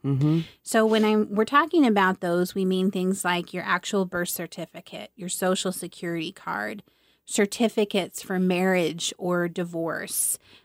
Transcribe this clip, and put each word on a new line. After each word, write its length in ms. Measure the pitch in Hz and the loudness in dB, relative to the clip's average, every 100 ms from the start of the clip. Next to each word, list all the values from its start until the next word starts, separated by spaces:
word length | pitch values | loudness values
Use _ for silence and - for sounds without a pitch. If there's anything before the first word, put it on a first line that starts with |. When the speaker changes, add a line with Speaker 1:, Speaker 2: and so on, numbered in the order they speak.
Speaker 1:
Mm-hmm. 360 | 139 135 151 165 160 - | -2 2 4 2 0 -10
Speaker 2:
So 220 | - 226 | -2 2
when 180 | 220 220 | 4 4
I'm, 300 | 214 214 214 | 4 4 2
we're 120 | 202 220 | 0 2
talking 400 | 285 320 339 254 | 4 4 4 4
about 340 | 202 185 185 | 6 4 2
those, 340 | 175 175 180 | 0 0 0
we 120 | 196 185 | 0 0
mean 240 | 185 190 | 2 0
things 340 | 190 185 190 | 0 0 0
like 300 | 175 175 175 | 0 -2 -4
your 80 | 180 | -8
actual 400 | 175 180 - 202 | -2 -4 0 -2
birth 240 | 185 175 175 | 0 -2 -4
certificate, 840 | - 170 - 160 170 - - - - | -6 -8 -10 -12 -14 -16 -14 -16 -14
your 120 | 180 | -10
social 420 | - 185 185 190 | -2 0 0 -2
security 600 | - 175 - 175 170 160 | -6 -10 -10 -6 -4 -6
card, 500 | - - - 214 208 - _ _ _ - - | -8 -8 -6 -6 -10 -16 _ _ _ -6 -2
certificates 840 | 202 - 220 - 208 196 170 - | 0 0 0 2 0 0 -4 -8
for 160 | - 185 | -4 0
marriage 760 | 185 180 190 180 156 165 - - | 2 2 2 2 0 -2 -6 -4
or 300 | 180 175 175 | -2 0 -2
divorce, 920 | 175 170 170 165 160 196 - - - _ - | -4 -6 -4 -4 -6 -6 -2 -2 -4 _ -20